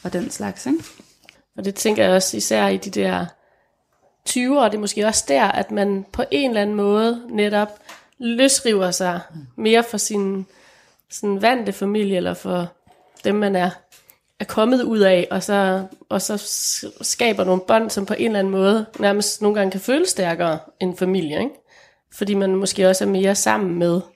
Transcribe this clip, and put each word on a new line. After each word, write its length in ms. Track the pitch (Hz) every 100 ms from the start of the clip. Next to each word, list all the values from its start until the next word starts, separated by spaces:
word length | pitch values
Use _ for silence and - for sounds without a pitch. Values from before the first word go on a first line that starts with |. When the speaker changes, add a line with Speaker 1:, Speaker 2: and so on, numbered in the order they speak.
Speaker 1:
og 100 | 180
den 180 | 175 -
slags, 340 | - 208 190 247
ikke? 140 | 320 - - - _ - _ _ -
Speaker 2:
Og 80 | 196
det 100 | 196
tænker 280 | 226 214
jeg 100 | 196 185
også 220 | 185 208
især 300 | - 220 202
i 100 | 196
de 120 | 196
der 360 | 196 190 185 175 _ _ _ _ _ _ _ _ _ -
tyvere, 380 | 247 247 285
og 80 | 226
det 60 | 214
er 40 |
måske 260 | 208 - 208
også 180 | 214 -
der, 160 | 277
at 280 | 208 - 196
man 340 | 214 202 196 196
på 100 | - -
en 180 | 285 269
eller 120 | 220
anden 140 | 208 208
måde 460 | 202 208 226 240 240
netop 380 | 220 208 208 208 - - - _ _
løsriver 720 | 233 233 269 269 240 208 185
sig 280 | 175 185 175 - 160 135 -
mere 260 | 220 226
for 140 | 226 208
sin 480 | - 208 196 196 190 _ _ _ _ _ _
sådan 300 | - 208 196
vante 300 | 226 254 202
familie, 440 | 196 202 214 202 190
eller 160 | 175
for 340 | 170 190 180 175 _ _ _ _ _
dem, 120 | 202 208
man 200 | 208 190
er, 140 | 180 - _ - _ _ _ _
er 60 | 208
kommet 380 | - 220 254
ud 160 | 240 220
af, 280 | 196 185 180
og 120 | 190
så, 400 | 175 202 190 190 185 - -
og 120 | 202
så 160 | - 208
s-, 480 | - - - - - -
skaber 420 | - - 240 202
nogle 180 | 185 185 185
bånd, 220 | 226 226
som 160 | 214 196
på 80 | 214
en 80 | 233
eller 140 | 208
anden 120 | 190
måde 340 | 190 190 220 214 -
nærmest 420 | 208 202 202 -
nogle 140 | 208 208
gange 160 | 190
kan 100 | 190
føles 280 | - 277 370
stærkere 500 | - 180 165 175 156 - _
end 180 | 185 175
familie, 420 | 185 190 156 156
ikke? 120 | 240 - _ - _ _ _ -
Fordi 160 | 202
man 220 | 202 196 190
måske 340 | 196 - 185
også 140 | 190
er 40 | 202
mere 260 | 196 196 202
sammen 400 | - 220 190 170
med 220 | 170 175 -